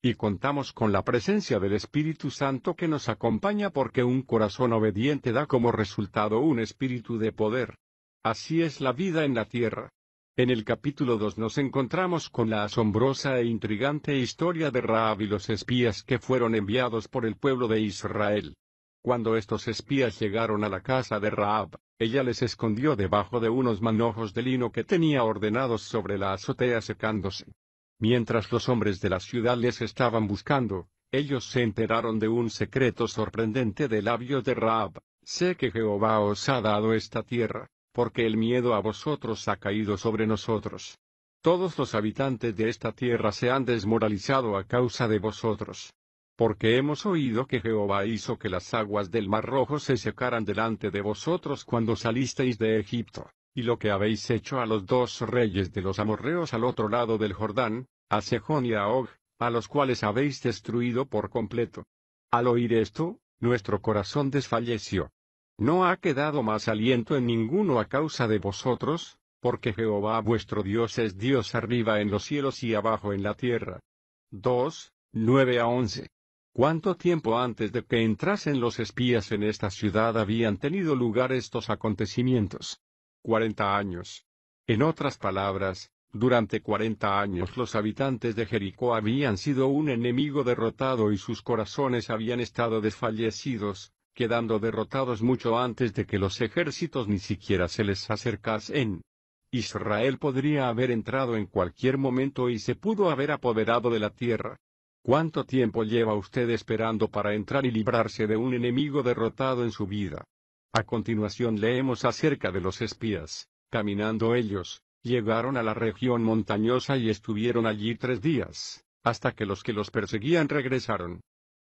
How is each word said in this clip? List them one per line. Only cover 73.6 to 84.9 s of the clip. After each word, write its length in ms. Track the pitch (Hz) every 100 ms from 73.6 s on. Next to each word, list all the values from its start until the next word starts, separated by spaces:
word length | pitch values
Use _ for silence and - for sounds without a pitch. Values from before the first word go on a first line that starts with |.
| - 90 _ _ _ _ _
Dos, 600 | 101 113 123 143 160 - _ _
nueve 480 | 110 110 135 127 123
a 80 | 117
once. 420 | 123 113 104 - _ _ _ _
¿Cuánto 420 | - 135 160 196 175
tiempo 420 | 175 165 113 113
antes 320 | 123 107 107
de 140 | 117
que 180 | - 117
entrasen 560 | 113 104 165 202 156 139
los 180 | 117 101
espías 520 | 110 - 127 117 -
en 120 | 107
esta 260 | 104 107 104
ciudad 480 | - 104 104 113 113
habían 400 | 101 113 113 104
tenido 400 | 143 190 165 135
lugar 340 | 120 107 127
estos 380 | 131 - 120 -
acontecimientos? 1120 | 104 110 101 107 - 127 123 98 - - - _ _ _ _
Cuarenta 560 | - 110 113 104 101 101
años. 480 | 101 87 - - _ _ _ _ -
En 140 | 110
otras 360 | 151